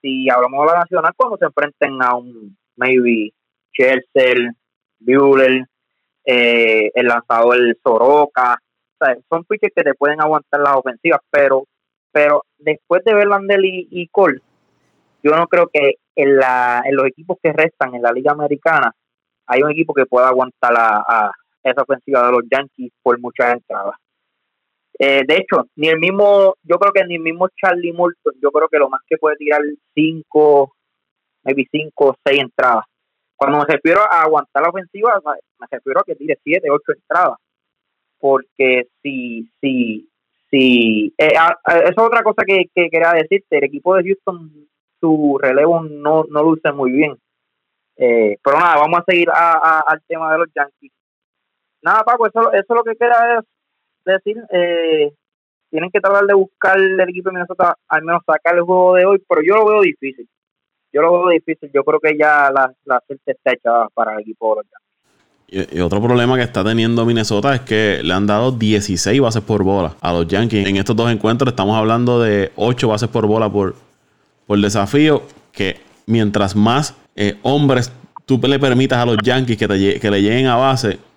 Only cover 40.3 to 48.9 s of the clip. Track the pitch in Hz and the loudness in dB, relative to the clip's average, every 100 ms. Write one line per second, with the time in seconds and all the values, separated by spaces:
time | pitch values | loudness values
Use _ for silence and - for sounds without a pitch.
40.3 | _ _ - 131 123 113 107 107 - 151 | _ _ 0 2 4 2 0 -2 0 2
41.3 | 151 165 - - 170 175 180 226 233 220 | 4 2 0 0 2 2 2 2 2 0
42.3 | 208 196 196 175 - 165 165 170 170 156 | -2 0 0 0 -2 0 2 2 2 0
43.3 | 196 _ 147 139 143 175 190 180 196 - | -4 _ -2 -2 -4 0 0 0 -4 -6
44.3 | 175 160 151 147 _ _ _ 165 156 147 | -10 -20 _ _ _ _ _ -2 0 0
45.3 | 139 139 131 160 170 156 147 147 160 156 | 0 0 2 2 0 -4 -6 0 0 0
46.3 | 147 160 160 156 143 127 131 151 131 _ | 0 0 0 -4 -2 -2 0 -2 -6 _
47.3 | _ _ _ _ _ _ _ 123 117 107 | _ _ _ _ _ _ _ 0 2 0
48.3 | 101 139 147 175 151 151 | 0 0 2 2 2 2